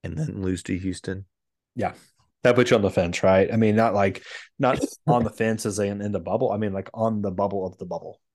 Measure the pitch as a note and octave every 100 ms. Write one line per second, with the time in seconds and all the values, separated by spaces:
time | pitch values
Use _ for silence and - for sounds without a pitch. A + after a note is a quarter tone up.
0 | F#2 D3+ D#3 G2+ F#2 F#2 - F#2 F#2+ F2+
1 | - F#2+ F#2+ _ _ _ _ B2 F#2+ -
2 | _ _ _ _ B2 A#2+ B2 A#2+ G2 G2+
3 | F2 E2+ A2+ F#2+ F#2+ A2+ A2 G#2+ A2+ G2+
4 | G2+ F#2+ - - - - B2+ - - -
5 | - B2 A2 - A2+ A2 A2 G2+ G2+ G2+
6 | G#2 G2 F2 G#2+ B2 G#2 G#2+ F#2+ - A2+
7 | A2+ G#2+ G2+ F#2 G2 G2 F#2 - F2+ E2+
8 | D#2+ - _